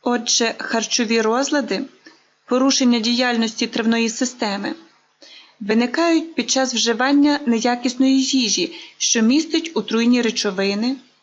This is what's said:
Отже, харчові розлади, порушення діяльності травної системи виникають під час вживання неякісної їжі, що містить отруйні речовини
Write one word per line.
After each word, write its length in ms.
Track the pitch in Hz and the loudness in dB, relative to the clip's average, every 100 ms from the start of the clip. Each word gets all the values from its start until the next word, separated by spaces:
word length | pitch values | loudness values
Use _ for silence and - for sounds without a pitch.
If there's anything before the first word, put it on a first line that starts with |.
Отже, 520 | - 240 226 - 233 - | -2 -2 -2 0 0 -4
харчові 600 | - 226 220 233 220 226 | -4 -4 -2 -2 2 2
розлади, 640 | 220 240 277 294 220 190 - _ - _ _ _ - | 2 0 0 -2 -2 -6 -6 _ -20 _ _ _ -2
порушення 520 | 247 269 269 254 240 | 2 2 4 2 2
діяльності 680 | 220 240 247 240 226 - 233 | 0 0 0 0 -2 -4 -4
травної 420 | - 220 233 226 | -2 0 0 0
системи 680 | 233 247 - 214 202 202 - - _ _ _ - - - _ | -2 -4 -4 -6 -4 -8 -10 -18 _ _ _ -20 -20 -20 _
виникають 760 | 202 220 247 277 339 330 320 | 0 0 2 0 2 0 0
під 160 | - 233 | -6 -2
час 240 | 269 254 | 0 0
вживання 680 | 240 226 226 262 285 294 285 285 | -2 -2 0 2 4 4 2 0
неякісної 760 | 226 240 240 254 247 262 269 | 0 0 -2 -4 0 2 2
їжі, 520 | 262 269 226 190 175 - - _ | 2 0 0 -2 -4 -6 -20 _
що 240 | - 233 | 0 2
містить 500 | 220 277 320 330 320 | 4 2 2 -2 -2
отруйні 480 | 233 208 220 233 247 | -6 -2 0 4 4
речовини 760 | 226 220 208 190 196 202 233 269 _ _ | 2 -2 -4 -2 -2 0 -2 -6 _ _